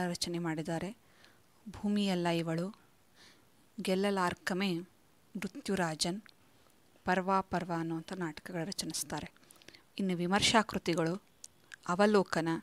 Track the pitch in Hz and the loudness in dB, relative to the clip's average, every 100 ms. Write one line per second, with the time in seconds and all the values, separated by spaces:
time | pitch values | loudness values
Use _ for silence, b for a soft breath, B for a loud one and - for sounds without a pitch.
0 | 180 175 180 170 170 156 165 165 175 - | 0 -4 -4 -2 -2 -2 -4 -4 -6 -10
1 | b b b b b _ 214 - 208 208 | b b b b b _ -16 -6 0 2
2 | 196 180 175 170 165 165 185 - - _ | 2 2 2 0 0 -2 -4 -8 -20 _
3 | _ - B B B _ _ - 190 185 | _ -20 B B B _ _ -6 0 2
4 | 202 196 175 - - 185 196 165 185 _ | 2 2 0 0 -4 0 0 -2 -6 _
5 | _ _ _ 190 196 285 - 185 170 156 | _ _ _ -8 -8 -8 -4 0 0 0
6 | 175 202 - - - - - _ _ _ | -2 -4 -8 -20 -20 -20 -20 _ _ _
7 | - 185 180 190 - 175 175 165 165 165 | 0 0 2 2 2 -2 -2 -2 -2 -4
8 | 165 185 165 151 - 180 165 - 165 - | -6 -6 -6 -6 -8 -6 -4 -6 -6 -6
9 | - 151 - - B B B B B - | -6 -6 -8 -14 B B B B B -2
10 | 196 175 175 202 - 226 208 190 - 175 | 0 2 2 4 6 4 4 -2 -2 0
11 | 165 185 - _ - _ - - - 175 | 0 -2 -8 _ -20 _ -20 -10 -2 4
12 | 208 208 180 170 165 170 | 6 6 4 2 2 -2